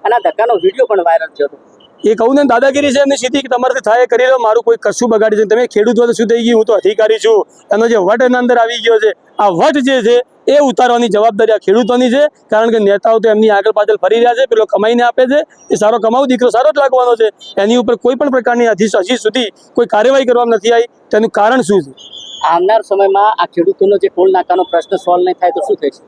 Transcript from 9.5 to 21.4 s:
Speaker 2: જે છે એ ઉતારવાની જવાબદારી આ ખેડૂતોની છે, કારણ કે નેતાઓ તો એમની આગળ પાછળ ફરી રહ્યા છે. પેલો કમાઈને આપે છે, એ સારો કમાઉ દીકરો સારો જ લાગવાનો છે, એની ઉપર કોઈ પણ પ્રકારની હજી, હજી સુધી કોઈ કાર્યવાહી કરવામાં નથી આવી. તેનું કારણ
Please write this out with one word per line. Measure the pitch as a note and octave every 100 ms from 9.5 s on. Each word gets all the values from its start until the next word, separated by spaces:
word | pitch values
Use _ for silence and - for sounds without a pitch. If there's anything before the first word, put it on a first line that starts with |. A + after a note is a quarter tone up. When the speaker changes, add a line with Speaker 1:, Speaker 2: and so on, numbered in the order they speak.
| E3+ C4+ D4
Speaker 2:
જે | B3+ C4+
છે | A3 A#3+ B3 _ -
એ | C#4
ઉતારવાની | C#4+ G#3 B3 A#3+ A#3+
જવાબદારી | G3+ A3 G#3 A3
આ | G#3+
ખેડૂતોની | - G#3+ A3 B3 B3+
છે, | C4 D4 _ _
કારણ | G#3+ A3+
કે | A3+
નેતાઓ | G3+ G3+ A3+ A3+
તો | A3
એમની | G#3+ A3
આગળ | G3+ G3+
પાછળ | G#3+ G#3 G#3
ફરી | F#3 D#4
રહ્યા | A#3+
છે. | A#3+ C4
પેલો | A3
કમાઈને | G#3+ F#3+ G#3+ A#3+
આપે | A#3+ - B3+
છે, | C#4+ E4 _ _
એ |
સારો | G#3 G#3+ A#3
કમાઉ | A3 A#3+ C4+
દીકરો | B3 B3
સારો | G#3+ C#4
જ | D4
લાગવાનો | C#4 B3+ B3 A#3
છે, | A3 - - -
એની | G3+ A#3+
ઉપર | A3+ A#3
કોઈ | B3
પણ | B3+ D4
પ્રકારની | B3+ A#3 A#3+ A#3
હજી, | G3
હજી | G#3+ A3 F3+ B3
સુધી | G#3+ A#3 A3+ _ _
કોઈ | - G#3
કાર્યવાહી | G#3 A#3 C4+
કરવામાં | B3+ A#3+ A#3+ A3+
નથી | G#3
આવી. | A#3 A#3+ _ _
તેનું | G#3+ A3
કારણ | -